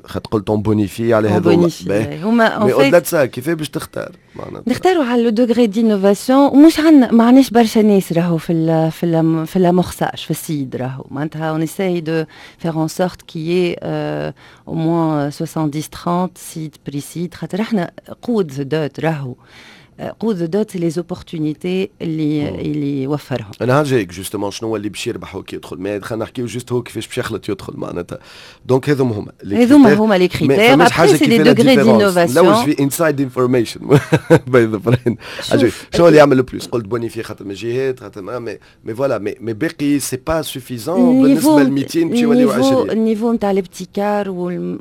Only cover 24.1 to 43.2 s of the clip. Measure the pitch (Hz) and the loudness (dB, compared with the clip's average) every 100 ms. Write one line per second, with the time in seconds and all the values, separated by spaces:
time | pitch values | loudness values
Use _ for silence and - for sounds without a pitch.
24.1 | 87 95 104 101 - 113 107 101 92 117 | -8 -10 -8 -8 -8 -6 -6 -6 -8 -8
25.1 | 98 85 98 90 90 - 82 98 101 - | -8 -10 -12 -12 -14 -12 -8 -6 -6 -6
26.1 | 110 107 - 120 117 - 123 120 113 - | -8 -8 -8 -8 -8 -6 -6 -6 -10 -10
27.1 | 123 110 107 - 98 - - - 85 87 | -8 -8 -8 -6 -8 -10 -12 -10 -8 -10
28.1 | 87 - - - - - 131 143 135 131 | -14 -16 -20 -20 -14 -2 0 0 0 0
29.1 | 104 - - - 208 240 285 240 208 220 | -2 -8 -14 -4 2 6 8 8 6 4
30.1 | 185 180 - 160 139 226 277 226 - 403 | 2 2 0 0 4 4 6 4 4 4
31.1 | 320 285 233 - - 247 254 - 127 202 | 4 4 4 4 4 6 6 6 4 4
32.1 | 180 170 143 185 214 151 147 139 - 160 | 2 2 4 4 4 2 0 -2 0 0
33.1 | 139 135 127 127 127 110 - 110 135 - | 0 -4 -2 2 2 0 -6 2 2 2
34.1 | 151 - 156 123 127 113 107 113 120 120 | -2 4 2 4 2 2 0 0 0 0
35.1 | 107 - - - - 120 - - - 170 | -4 -8 -14 -2 2 2 0 -4 4 6
36.1 | 151 143 131 127 101 - 123 101 117 117 | 8 6 4 0 -6 -8 -8 -4 -6 -6
37.1 | 113 107 101 101 98 117 123 135 123 104 | -10 -12 -12 -12 -10 -6 -4 -4 -6 -12
38.1 | 104 92 123 113 - _ _ - 113 139 | -14 -12 -10 -10 -12 _ _ -12 -4 -2
39.1 | 110 104 - 107 107 160 - 147 143 - | -2 -4 -8 -8 -6 -6 -4 -2 -2 -2
40.1 | 127 - 160 147 135 - 123 117 190 247 | -8 -4 -4 -6 -10 -12 -10 -4 0 2
41.1 | 254 269 277 294 302 269 139 135 165 165 | 4 4 4 4 4 4 0 -2 -2 0
42.1 | 233 233 247 254 247 269 262 - 214 220 | 0 2 4 2 2 2 2 0 0 0
43.1 | 214 | 0